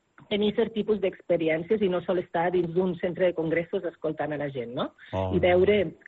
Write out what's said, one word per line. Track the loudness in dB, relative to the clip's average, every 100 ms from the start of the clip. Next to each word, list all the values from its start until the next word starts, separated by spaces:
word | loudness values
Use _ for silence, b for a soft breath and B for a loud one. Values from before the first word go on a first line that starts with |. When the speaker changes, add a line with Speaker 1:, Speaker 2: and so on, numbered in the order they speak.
| _ -20 -4
Speaker 1:
tenir | 0 0
cert | 0 -2
tipus | -2 -2 0
d'experiències | -2 -2 -2 0 0 0 0 0
i | 0
no | 0
sol | -2 -2
estar | -2 -2 0
dins | 0 0
d'un | 0 0 -2
centre | -4 0 0
de |
congressos | 0 -2 -2 -2 -4
escoltant | -6 -6 -6 -4 -4
a | -4
la | -6
gent, | -6 -6
no? | -6 -6 -8 B
Speaker 2:
Oh. | -4 0
Speaker 1:
I | 2
veure | 4 6 6 4 0 -6